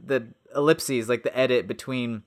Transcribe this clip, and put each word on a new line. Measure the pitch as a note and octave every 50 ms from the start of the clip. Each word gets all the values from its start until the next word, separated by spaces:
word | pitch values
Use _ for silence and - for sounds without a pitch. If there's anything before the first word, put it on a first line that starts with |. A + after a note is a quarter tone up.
| F2
the | F#2+ C#3 B2+ A2+ A2+ - _ _ - -
ellipses, | C#3 D3 D#3 E3 D#3+ - - C3+ A#2+ A2 A2+
like, | B2 A2 -
the | C3 -
edit | B2+ C3 B2 B2 A#2+ F2+
between | G2+ B2 - - C#3 C3 B2+ A#2+ A#2 A2+ G#2+ -